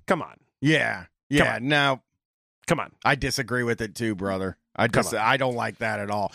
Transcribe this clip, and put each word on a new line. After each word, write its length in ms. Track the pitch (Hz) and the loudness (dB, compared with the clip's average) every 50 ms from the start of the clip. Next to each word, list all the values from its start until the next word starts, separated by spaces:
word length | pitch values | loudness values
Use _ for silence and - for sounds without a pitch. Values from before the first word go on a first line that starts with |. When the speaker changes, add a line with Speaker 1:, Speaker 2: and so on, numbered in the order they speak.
| _ | _
Speaker 1:
Come 140 | - 190 160 | -2 -2 -2
on. 140 | 101 69 - - _ _ _ _ | -2 -8 -12 -20 _ _ _ _
Speaker 2:
Yeah. 360 | 131 147 160 139 120 113 110 95 | 2 4 4 4 2 0 -2 -6
Speaker 1:
Come 80 | 87 - _ _ _ _ | -10 -16 _ _ _ _
Speaker 2:
Yeah. 240 | 139 147 - 117 113 | 2 2 2 2 0
Speaker 1:
on. 120 | 110 120 139 | -2 -2 0
Speaker 2:
No. 340 | 151 147 143 139 135 135 - _ _ _ _ _ _ _ _ _ _ _ _ | 2 2 2 2 0 -2 -6 _ _ _ _ _ _ _ _ _ _ _ _
Speaker 1:
Come 120 | - 170 135 | -2 -2 -2
on. 140 | 95 - - _ - | -2 -6 -12 _ 0
Speaker 2:
I 120 | 127 143 | 0 2
disagree 480 | 131 135 131 - - 123 101 120 123 120 | 2 0 -4 -2 -4 -4 -2 -2 0 0
with 180 | 117 117 - | 0 0 -2
it 140 | 117 104 87 | -4 -8 -6
too, 200 | - 117 110 107 | -4 -2 -2 -2
brother. 440 | 87 98 98 95 95 95 92 85 - _ _ _ | -2 -2 -2 -2 -2 -2 -4 -6 -8 _ _ _
I 120 | - 110 113 | 0 0 2
Speaker 1:
Come 140 | - 131 107 | 2 2 0
Speaker 2:
just, 100 | - 120 | 0 -2
Speaker 1:
on. 60 | 107 | 0
Speaker 2:
I 180 | 107 117 135 135 | 2 2 2 2
don't 160 | 135 127 120 | 2 -2 -2
like 240 | 117 113 113 104 - | -2 -4 -6 -6 -6
that 200 | 117 110 107 104 | -4 -4 -4 -4
at 120 | 101 101 | -4 -4
all. 200 | 104 104 101 90 - | -4 -4 -4 -4 -6